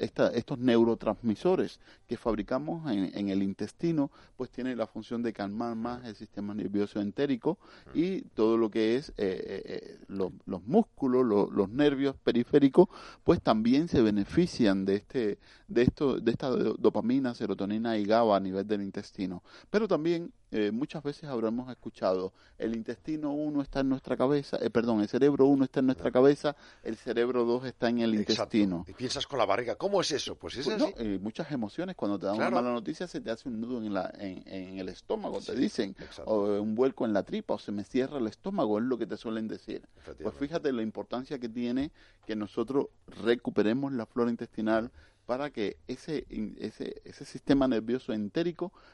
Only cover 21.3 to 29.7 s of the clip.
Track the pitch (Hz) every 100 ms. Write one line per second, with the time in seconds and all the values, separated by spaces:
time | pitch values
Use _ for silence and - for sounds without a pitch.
21.3 | 123 110 117 127 120 113 - 104 95 92
22.3 | - - - 113 113 110 117 - 156 147
23.3 | 147 151 147 139 139 135 131 - 123 131
24.3 | 147 139 - - 117 117 110 101 123 143
25.3 | 139 135 139 131 147 131 127 123 123 135
26.3 | 143 151 147 - - - 110 131 117 120
27.3 | 123 117 123 131 - 120 120 117 107 101
28.3 | 110 104 113 101 87 90 90 123 143 -
29.3 | 131 101 101 117